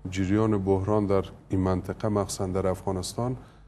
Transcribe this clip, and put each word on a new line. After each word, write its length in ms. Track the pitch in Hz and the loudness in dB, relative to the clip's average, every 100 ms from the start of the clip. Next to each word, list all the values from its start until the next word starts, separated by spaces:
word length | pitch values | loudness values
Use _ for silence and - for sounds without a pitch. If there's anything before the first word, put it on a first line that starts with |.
| 92 | -8
جریان 540 | 92 95 104 110 104 | -2 2 4 4 2
بحران 420 | 92 95 98 107 98 | 2 2 2 2 4
در 200 | 95 92 - - | 2 0 -10 -4
این 100 | 95 | 0
منطقه، 500 | 95 92 95 92 113 | 2 0 -2 -4 -2
مخصوصاً 360 | 101 95 - 95 | 0 -2 -4 -2
در 220 | 95 95 | 0 0
افغانستان، 720 | 90 - 92 87 - 123 127 - - | -2 -4 -4 -6 -4 -4 -6 -12 -20